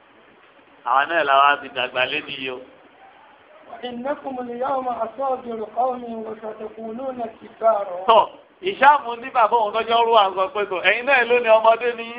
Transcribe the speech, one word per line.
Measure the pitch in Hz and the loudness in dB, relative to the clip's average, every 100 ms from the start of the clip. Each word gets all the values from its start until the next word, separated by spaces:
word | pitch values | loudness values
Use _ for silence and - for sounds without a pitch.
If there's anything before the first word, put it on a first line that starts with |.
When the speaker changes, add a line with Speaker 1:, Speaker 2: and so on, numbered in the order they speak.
| _ _ _ _ _ _ _ _ 123 | _ _ _ _ _ _ _ _ 0
Speaker 1:
Àwa | 131 151 | 2 2
náà | 170 | 0
la | 143 139 | 4 6
wá | 143 143 | 6 4
ti | 135 | -4
dàgbà | 131 123 123 127 | -6 -4 -2 -2
lé | 147 | -2
níyì | 143 139 131 | -8 -10 -8
o. | 127 - - - _ - - - _ _ - - | -10 -14 -20 -20 _ -20 -20 -20 _ _ -20 -20
Speaker 2:
وإنكم | - 247 240 262 294 277 254 | -14 -12 -10 -8 -8 -8 -10
اليوم | 247 240 262 269 254 | -10 -6 -4 -4 -4
أصاغر | 233 220 - 269 254 233 226 208 | -6 -6 -4 -4 -4 -6 -10 -8
قوم | 233 254 247 240 | -2 -2 -2 -8
وستكونون | 226 220 220 220 - 214 - 226 226 269 247 226 - | -10 -10 -10 -12 -12 -14 -12 -12 -10 -10 -8 -10 -12
كبارا. | 214 - 220 214 196 180 190 | -20 0 2 2 -2 -4 4
Speaker 1:
Tọ́, | 220 165 - _ _ | 4 4 -6 _ _
Ìṣàmù | 190 202 269 294 233 233 | -8 4 4 4 0 -10
ní | 262 | -6
bàbá | 254 220 233 | 0 2 2
òun | 208 | 0
lọ́jọ́ | 220 226 233 226 | -2 0 2 4
rú | 226 | 4
àwọn | 190 190 190 | 4 0 -4
pé | 208 202 | -2 -4
tó, | 180 | 0
ẹ̀yin | 180 226 247 | 0 0 2
náà | 269 | 2
ló | 233 247 | 4 2
ní | 233 | 4
ọmọdé | 220 226 226 240 | 6 6 4 0
ní | 233 233 | -4 -10